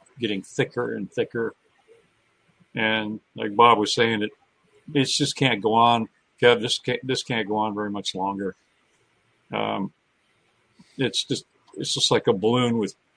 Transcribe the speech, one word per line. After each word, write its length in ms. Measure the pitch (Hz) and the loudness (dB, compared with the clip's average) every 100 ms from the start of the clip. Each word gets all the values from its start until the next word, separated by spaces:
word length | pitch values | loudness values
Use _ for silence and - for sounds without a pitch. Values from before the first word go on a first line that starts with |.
| _ - | _ -8
getting 220 | 113 98 | -6 -6
thicker 540 | - - 127 120 117 | -6 -4 -4 -4 -6
and 180 | 113 98 | -6 -6
thicker. 420 | - - 117 110 - _ _ _ - _ _ _ _ _ _ _ | -6 -4 -4 -6 -8 _ _ _ -20 _ _ _ _ _ _ _
And 460 | 117 110 110 107 110 - | -2 0 0 -4 -8 -14
like 200 | 107 110 | -10 -4
Bob 240 | 104 120 107 | 4 6 6
was 160 | 104 | 2
saying, 280 | - 113 110 | 2 0 0
it, 80 | 107 - _ _ _ _ - | -4 -8 _ _ _ _ -4
it 100 | 147 | -2
just 320 | 131 - 139 - | 0 0 -2 0
can't 240 | 135 110 | 0 2
go 140 | 107 | 2
on. 340 | 110 117 117 110 _ _ _ | 4 4 4 -2 _ _ _
Kev, 220 | 120 113 | 6 6
this 160 | 120 - | 2 -4
can't, 280 | - 120 127 | -4 -6 -4
this 160 | 127 | -6
can't 240 | - 117 101 | -4 -4 -2
go 100 | 107 | -2
on 160 | 107 | -2
very 160 | 104 104 | -4 -6
much 240 | 101 - | -6 -8
longer. 420 | 92 98 98 95 - _ _ _ _ _ _ _ _ _ | -6 -6 -4 -8 -10 _ _ _ _ _ _ _ _ _
Um, 400 | 107 107 107 95 - _ _ _ _ _ _ _ _ _ - | -4 -4 -4 -6 -10 _ _ _ _ _ _ _ _ _ -4
it's 280 | 123 - | -4 -4
just, 200 | - 120 - _ _ - | -4 -6 -8 _ _ -10
it's 180 | 139 | -8
just 160 | - - | -2 2
like 160 | 123 - | 2 2
a 60 | |
balloon 460 | 101 110 123 120 113 | 0 2 2 2 0
with 160 | 101 - _ | -4 -8 _